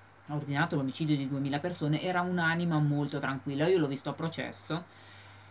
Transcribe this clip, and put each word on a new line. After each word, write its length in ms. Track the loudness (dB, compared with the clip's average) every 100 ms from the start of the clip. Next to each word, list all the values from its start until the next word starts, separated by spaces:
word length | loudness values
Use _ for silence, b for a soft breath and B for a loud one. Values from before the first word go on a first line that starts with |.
| -20 -20 -6
ordinato 480 | -6 -2 0 2 0
l'omicidio 400 | -2 -2 2 2
di 120 | 0
duemila 300 | -2 0 -2
persone, 420 | -2 -2 0 0
era 220 | 0 0
un'anima 560 | 0 2 2 2 2 4
molto 400 | 4 2 0 -2
tranquilla. 500 | -2 -4 -2 2 4
Io 100 | 4
l'ho 80 | 4
visto 240 | 0 -4
a 40 |
processo. 720 | -4 -4 -4 -8 -8 -6 -6 -8 B B B B B B